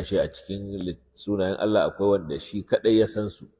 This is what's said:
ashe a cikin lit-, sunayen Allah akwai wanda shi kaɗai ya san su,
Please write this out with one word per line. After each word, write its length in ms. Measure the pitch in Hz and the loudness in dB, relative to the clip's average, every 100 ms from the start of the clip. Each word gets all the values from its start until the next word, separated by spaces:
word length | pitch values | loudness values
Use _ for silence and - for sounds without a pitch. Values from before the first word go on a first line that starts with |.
ashe 160 | 82 95 | 0 0
a 80 | - | 0
cikin 500 | - - 98 101 98 | -4 -10 -10 -8 -8
lit-, 160 | 90 80 _ - | -6 -8 _ -12
sunayen 400 | - 101 92 98 | -4 -2 0 0
Allah 320 | 107 104 78 | 0 2 2
akwai 300 | - 101 98 | 2 2 2
wanda 160 | 80 71 | 0 -8
shi 240 | - 101 - | -8 -10 -2
kaɗai 320 | 117 110 113 | 0 4 4
ya 80 | 104 | 4
san 220 | 107 104 | 0 -6
su, 180 | - - | -8 -20